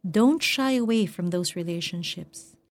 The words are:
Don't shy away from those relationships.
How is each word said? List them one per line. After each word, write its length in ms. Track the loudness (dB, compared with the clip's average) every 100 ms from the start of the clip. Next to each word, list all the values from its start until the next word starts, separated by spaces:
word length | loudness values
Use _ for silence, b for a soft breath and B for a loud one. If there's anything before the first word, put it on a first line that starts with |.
| 0
Don't 340 | 4 4 4
shy 280 | 0 0 2
away 340 | 2 2 2 2
from 220 | -2 -2
those 280 | -2 -2 -4
relationships. 1000 | -6 -4 -6 -6 -8 -10 -12 -18 -20 _ _